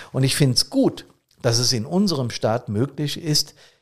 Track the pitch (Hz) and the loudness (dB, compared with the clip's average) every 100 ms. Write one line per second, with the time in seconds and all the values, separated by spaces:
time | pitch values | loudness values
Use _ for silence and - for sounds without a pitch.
0 | - 131 131 - 139 120 - 269 226 - | -8 0 0 2 2 2 0 2 2 0
1 | - _ _ _ 120 117 123 120 113 180 | -10 _ _ _ -2 0 0 -2 0 0
2 | 208 143 120 - 117 120 - 104 139 - | 0 0 -4 -2 -2 -2 -2 -2 -2 -2
3 | 143 - 170 156 - - - _ | -6 -6 -2 -2 -2 -10 -20 _